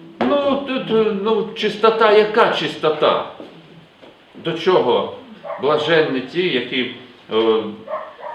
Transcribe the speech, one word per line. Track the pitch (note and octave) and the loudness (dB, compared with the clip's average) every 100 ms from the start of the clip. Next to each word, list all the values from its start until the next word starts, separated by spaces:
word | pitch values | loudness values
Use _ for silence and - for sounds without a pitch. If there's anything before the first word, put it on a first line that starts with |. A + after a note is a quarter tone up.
| - - | -14 -4
Ну, | A#3+ C#4+ C#4+ C4 - | 0 0 0 -2 -2
тут, | C4 E3 | -6 0
е, | A3 G#3+ G3 | 2 2 0
ну, | G#3 A3 G3+ - | 0 0 -2 -4
чистота, | G#3+ - A3+ A3+ A3+ | -4 2 2 4 6
яка | G#3 G#3 A#3 F#3+ | 6 4 4 2
чистота? | - D3+ - D#3 D3+ C#3 E2+ - - - - - - - _ - - _ - | 2 -6 -2 -2 2 2 0 -4 -12 -20 -20 -20 -20 -20 _ -20 -20 _ -10
До | D#3+ | -8
чого | E3 F#3 E3+ B2 G#2+ G2 - - - - - | -4 2 2 4 0 -2 -8 -18 -16 -14 -4
блаженні | C3+ D3+ D3+ E3 D3 C3 | 0 0 2 2 2 -2
ті, | - E3 F3+ | -6 -2 -2
які, | B2+ - B2+ A#2+ - - - - | -2 -4 -4 -4 -8 -20 -20 -4
е, | A2 A2+ A2 G#2 G2+ - - - - - | 0 2 2 0 -10 -10 -10 -12 -14 -14